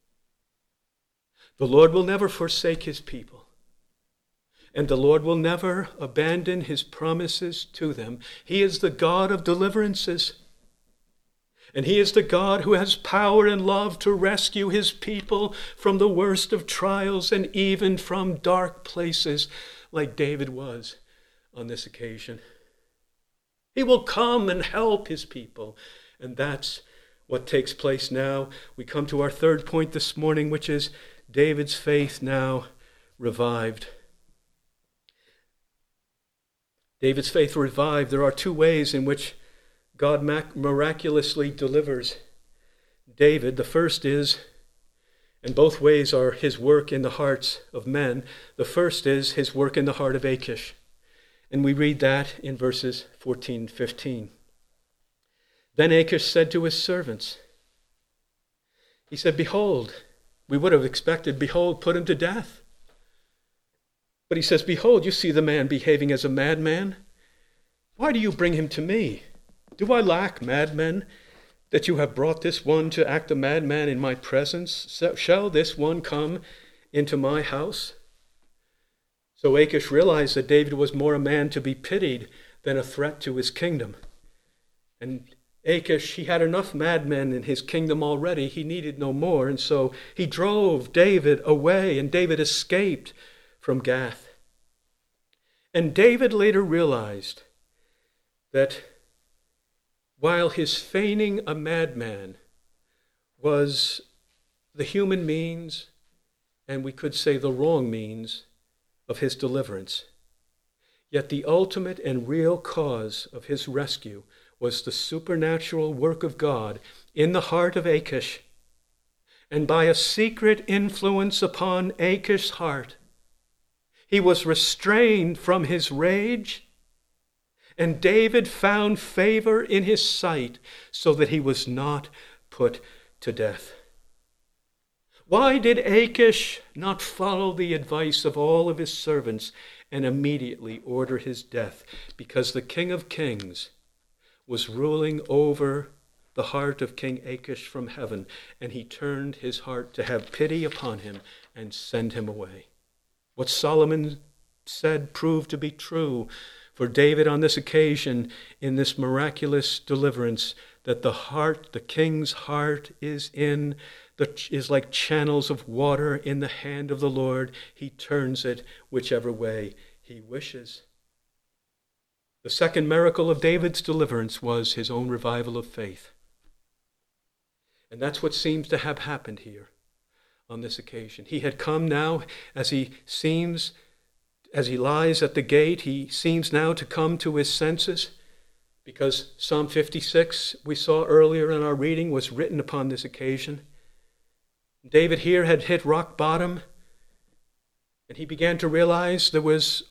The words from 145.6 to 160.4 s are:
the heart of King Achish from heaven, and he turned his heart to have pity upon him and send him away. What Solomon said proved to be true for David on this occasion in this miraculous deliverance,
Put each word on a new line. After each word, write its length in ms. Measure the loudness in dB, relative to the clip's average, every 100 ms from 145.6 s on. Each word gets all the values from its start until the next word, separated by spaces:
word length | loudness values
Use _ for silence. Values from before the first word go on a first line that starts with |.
| 0 -2 -8 _ _ _ _
the 80 | -6
heart 400 | -4 -2 -2 -4
of 140 | -6 -6
King 240 | -8 -8
Achish 440 | -10 -12 -10 -12 -12
from 200 | -12 -12
heaven, 380 | -10 -10 -10 -12 -18 -20 -16
and 120 | -14
he 100 | -14
turned 520 | -14 -10 -8 -6 -8 -8
his 240 | -10 -10
heart 340 | -10 -10 -8
to 80 | -8
have 300 | -4 -6 -6
pity 320 | -4 -2 -2
upon 340 | -6 -6 -8 -8
him 220 | -12 -18 -20 -20 _
and 180 | -18 -16
send 400 | -14 -8 -4 -4
him 160 | -6 -8
away. 380 | -10 -14 -16 -20 _ _ _ _ _ _ -8
What 120 | -4
Solomon 720 | -2 2 4 4 2 -2 -8 -16 _ _ _ -18
said 480 | -2 0 0 -4
proved 340 | -4 0 0 -2
to 80 | -6
be 120 | -6
true 580 | -8 -6 -4 -2 -4 -6 -12 -20 -20 -18
for 140 | -4 0
David 400 | 4 6 6 4
on 120 | 4
this 160 | 2 2
occasion 760 | 0 4 4 2 -2 -2 -4 -10 -20 -10
in 160 | -4 0
this 220 | 0 -2
miraculous 800 | 0 0 0 -2 0 0 0 -4
deliverance, 760 | -2 0 0 0 -2 -2